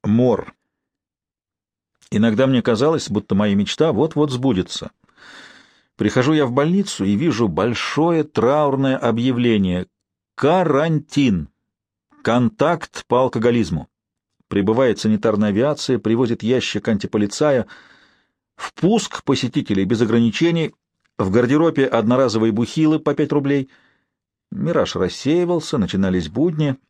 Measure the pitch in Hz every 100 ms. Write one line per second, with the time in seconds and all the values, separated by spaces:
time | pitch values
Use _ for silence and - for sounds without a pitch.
0 | 101 113 127 110 - _ _ _ _ _
1 | _ _ _ _ _ _ _ _ _ _
2 | _ 107 113 107 135 127 123 107 143 156
3 | - 101 - 98 104 98 101 - 160 110
4 | 156 147 147 127 131 95 87 - 67 _
5 | _ _ - - - - _ _ _ -
6 | 104 127 127 156 135 127 151 190 196 -
7 | 98 104 160 110 113 80 113 113 - 139
8 | 165 165 151 - 113 147 143 135 135 131
9 | 117 110 127 123 120 107 95 90 90 _
10 | _ _ _ - 139 185 165 139 165 156
11 | - 143 135 92 73 _ _ _ _ _
12 | _ _ - 120 120 - 143 165 - -
13 | - 123 131 123 120 120 107 78 - _
14 | _ _ _ _ _ 98 98 110 131 101
15 | 110 107 113 104 107 98 139 147 - 120
16 | 107 113 120 117 107 127 - - 123 104
17 | - 110 104 - 151 131 104 - - _
18 | _ _ _ _ _ _ - - 170 220
19 | - - - 135 123 147 - 98 98 110
20 | 113 117 117 - 165 170 156 _ _ _
21 | _ - 95 104 120 147 165 143 135 117
22 | 110 127 131 110 113 110 117 - 156 156
23 | 151 143 147 147 139 143 131 _ _ _
24 | _ _ _ _ _ - 156 160 90 92
25 | 92 - 131 170 175 170 156 139 87 95
26 | 95 92 78 104 170 156 147 131